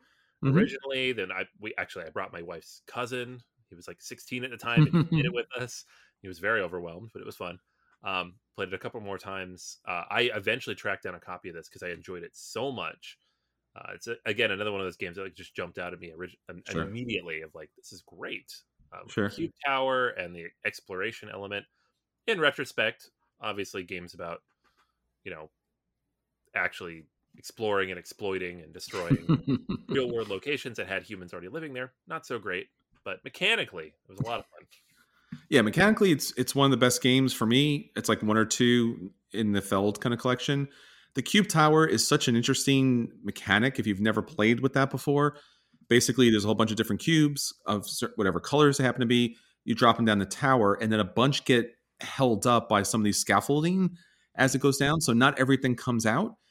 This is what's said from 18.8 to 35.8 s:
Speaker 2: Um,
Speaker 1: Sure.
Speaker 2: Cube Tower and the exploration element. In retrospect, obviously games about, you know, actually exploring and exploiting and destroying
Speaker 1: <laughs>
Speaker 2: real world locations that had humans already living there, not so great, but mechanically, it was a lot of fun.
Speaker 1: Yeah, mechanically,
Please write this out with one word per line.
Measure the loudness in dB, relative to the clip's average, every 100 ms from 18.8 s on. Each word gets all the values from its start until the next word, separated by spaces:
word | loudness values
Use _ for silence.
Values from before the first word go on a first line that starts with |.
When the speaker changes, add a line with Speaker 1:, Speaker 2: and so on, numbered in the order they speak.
| _
Speaker 2:
Um, | -20 -8
Speaker 1:
Sure. | -4 -4
Speaker 2:
Cube | -4 -10 -6 -2
Tower | 0 0 0 0
and | -4 -10 -12
the | -16 -8
exploration | -8 -8 -10 -8 -6 -8 -14
element. | -14 -8 -8 -8 _ _ _ _ _ -6
In | 0
retrospect, | 0 0 -6 -2 -2 -4 -16 _ _ _
obviously | -10 -8 -8 -8
games | -10 -12 -14
about, | -12 -12 -12 _ _ _ _ _ _ _ _
you | -16
know, | -14 -16 _ _ _ _ _ _ _ _ _ _
actually | -4 -4 -6 -12 -14 -20 _ _ _
exploring | -20 -6 -2 0 -2
and | -6
exploiting | -14 -8 -6 -4 -6 -10
and | -16
destroying | -16 -10 -8 0 0 2 0 0 -4 -4 -10
Speaker 1:
<laughs> | -4
Speaker 2:
real | -4 -2
world | -4 -6
locations | -6 -6 -6 -6 -10
that | -6
had | -6
humans | -8 -14 -14
already | -14 -12
living | -12 -12
there, | -12 -12 _ _
not | -14 -8
so | -8
great, | -6 -6 -8 _ _ _
but | -14 -12
mechanically, | -14 -4 -2 -2 -4 -10 -14 _ _
it |
was | -10
a | -6
lot | -6
of | -10
fun. | -20 -20 _ _ _ _ _ _ -20 _
Speaker 1:
Yeah, | 4
mechanically, | 4 6